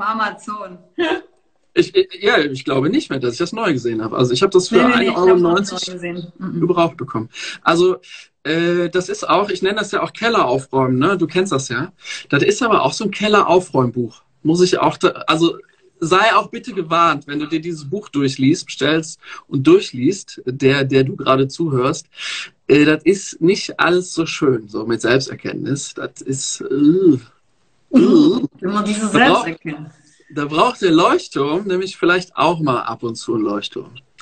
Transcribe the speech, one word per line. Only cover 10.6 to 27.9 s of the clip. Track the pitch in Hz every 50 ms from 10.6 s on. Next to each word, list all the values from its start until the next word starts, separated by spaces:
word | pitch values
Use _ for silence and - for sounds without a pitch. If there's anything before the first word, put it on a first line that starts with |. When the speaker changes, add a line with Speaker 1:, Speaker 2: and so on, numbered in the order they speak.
| 135 - - 135 131 127 131 127
Speaker 2:
ne? | 139 180 202
Du | 185 170 160
kennst | - 180 185 196 160
das | 135 131 -
ja. | 120 120 151 190 - _ - - - - - -
Das | - 143 -
ist | - - - 269
aber | 226 208 185 -
auch | 143 160
so | - 226
ein | 202 202
Keller | - 196 214 208 208 -
aufräumbuch. | - 170 185 180 - - 139 127 120 - 123 120 113 - _ _ _ _ _ -
Muss | 147 160 175
ich | 180 180 - -
auch | - 156 160
da, | - - 170 - - - -
also | 156 160 165 165 - - - _ _ _ _ _ _ -
sei | 170 160 180 185 208 226 185
auch | 202 214 -
bitte | - 233 226 - 202
gewarnt, | 185 170 156 165 170 170 165 151 139 -
wenn | - 143 151
du | 151
dir | 147 160 160
dieses | 156 175 170 151 147 139
Buch | 180 208 - -
durchliest, | - 143 139 131 131 - 131 131 165 - -
bestellst | - - - 139 143 156 165 160 160 - - _ - - - -
und | - - 139 131
durchliest, | 156 170 202 202 - - 127 123 156 196 196 - - - - -
der, | 190 156 135 139 131 139 143 135
der | 135 143 135 131
du | 135 -
gerade | - - 131 131 131 135 135
zuhörst, | - - 170 160 135 127 127 139 165 160 - _ _ - - - - - - - _ _ _ -
äh, | 139 147 147
das | 151 156 156 -
ist | 165 196 196 - - - -
nicht | 160 170 202 - - - - -
alles | 151 160 175 180 180 - -
so | - 165
schön, | 160 - - 160 139 127 117 110 101
so | 104 107 110
mit | 117 117 110
Selbsterkenntnis. | - 113 123 135 135 - - - - 101 - 92 90 113 139 - - - -
Das | - 135 - - -
ist, | - - 135 131 - - - -
äh, | - -
Speaker 1:
Mhm. | 131 143 147 147 165 185 196 170 143 123 117 - _ _ _ _ _ _ _ _ _ _ _ -